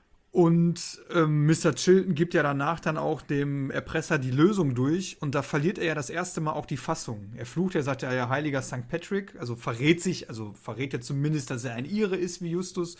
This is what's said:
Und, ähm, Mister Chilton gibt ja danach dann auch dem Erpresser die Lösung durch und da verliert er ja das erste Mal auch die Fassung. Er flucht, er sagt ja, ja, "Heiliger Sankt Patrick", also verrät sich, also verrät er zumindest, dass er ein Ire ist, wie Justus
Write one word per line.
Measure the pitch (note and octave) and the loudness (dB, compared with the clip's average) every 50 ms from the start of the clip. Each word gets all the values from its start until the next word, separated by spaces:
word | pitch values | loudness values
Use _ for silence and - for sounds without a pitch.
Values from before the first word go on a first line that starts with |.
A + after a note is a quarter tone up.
| _ _ _ _ _ _ - | _ _ _ _ _ _ 4
Und, | F#3 F3 E3 E3+ E3+ E3+ F3 E3 - - - - - - - - | 6 6 6 8 6 6 4 2 0 -4 -10 -12 -14 -10 0 2
ähm, | F3 D#3+ D#3 D3+ D3 D3 | 4 4 4 4 4 4
Mister | D3+ D#3+ D#3+ - E3+ C#3 | 4 4 4 4 2 2
Chilton | - - F#3 F#3 F#3+ F#3 F#3+ E3+ | 4 4 6 6 6 6 4 2
gibt | C3+ E3+ E3+ - | 0 0 2 2
ja | E3+ D3 | 2 2
danach | C#3+ C#3+ C#3 C#3+ D3+ E3 D#3+ | 2 0 0 0 -2 -2 -2
dann | - E3+ D#3 | -2 -2 -2
auch | D#3 C#3+ D3+ D#3 C#3 | -2 -2 -2 -2 -4
dem | - - D3 C#3+ C#3+ C#3+ C#3+ C#3 C3+ C3+ | -4 -2 0 0 0 0 -2 -2 -4 -4
Erpresser | - C#3 C3 - - D#3+ D#3 - E3+ D3 | -4 -6 -6 -4 -4 -4 -2 0 0 0
die | B2+ B2+ | 0 0
Lösung | B2 C3+ D3+ F#3+ G#3+ G3 E3+ C#3+ B2+ | 4 6 6 6 6 4 2 0 0
durch | A#2 B2+ C#3 D#3+ F#3 F#3 - - - | 0 2 2 0 0 -2 -6 -8 -6
und | - D3 B2+ | -4 -2 -2
da | D3 C3+ | -2 -2
verliert | - - D3+ C#3+ F3 G#3+ | 0 0 0 0 0 0
er | - - | 0 -2
ja | E3 D#3 | -2 -2
das | D3+ C#3+ - | -2 -4 -4
erste | - E3 F3+ F3+ - - | -4 -4 -6 -4 -4 -4
Mal | D#3+ D3+ D3+ | -4 -4 -4
auch | D3 D3 | -4 -6
die | - D3+ C3+ | -6 -6 -6
Fassung. | - - D#3+ - - - A#2 G2+ G2+ G2 A2+ | -4 -4 -4 -4 -4 -8 -10 -10 -10 -12 -12
Er | A#2 B2 | -12 -12
flucht, | A#2+ - D#3+ F#3 F#3 - | -6 -4 -2 -2 0 0
er | F3 C3+ | 0 0
sagt | C3+ C3+ B2+ | 0 -2 -2
ja, | - C3 B2+ | -2 -2 -2
ja, | B2+ B2 A#2+ | 0 0 0
"Heiliger | C3 C#3 D3+ D3+ C#3 C3+ A#2+ | 0 0 0 0 -2 -2 -2
Sankt | - - B2+ A#2+ A#2+ | -4 -6 -8 -6 -6
Patrick", | - E3 E3+ - G3 G3 G3 G3 - - | -6 -6 -4 -4 -4 -4 -4 -6 -10 -10
also | - A#2+ A#2+ | -8 -8 -8
verrät | A#2 - - A#2+ A2+ C3 D3+ E3+ E3+ - | -6 -6 -6 -4 2 4 4 4 4 2
sich, | F#3+ E3+ - - - | -2 -4 -4 -6 -10
also | B2+ A2 A2 G#2 F#2+ | -10 -10 -10 -12 -12
verrät | - - - A2+ A2 C3+ C3+ B2+ | -12 -12 -10 -8 -6 -6 -6 -6
er | C#3 B2 | -6 -6
zumindest, | - C#3+ C#3 C#3 D3+ D#3 D3+ C3 - | -4 -2 -2 0 0 0 -2 -2 -4
dass | C#3 B2 A#2+ | -6 -6 -6
er | C3 A#2 | -6 -6
ein | A#2 B2+ | -6 -6
Ire | D#3 G3 G#3 G#3+ G3 F#3+ | -4 -2 0 0 0 0
ist, | F3+ F3 F#3 F3 - | -2 -2 -4 -4 -6
wie | F3+ E3+ | -6 -4
Justus | E3 F3 F#3 F3+ - F#3 F3 E3+ - - | -2 -4 -4 -4 -4 -6 -6 -6 -8 -12